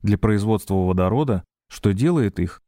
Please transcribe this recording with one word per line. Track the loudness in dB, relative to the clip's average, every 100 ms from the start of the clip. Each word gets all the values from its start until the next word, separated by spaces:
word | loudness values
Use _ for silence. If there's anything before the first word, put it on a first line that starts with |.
для | -2 0
производства | 2 0 0 -2 0
водорода, | -2 0 2 2 0 0 -2 -4 _ _
что | -4 0
делает | 2 2 2 0 -2
их | -6 -6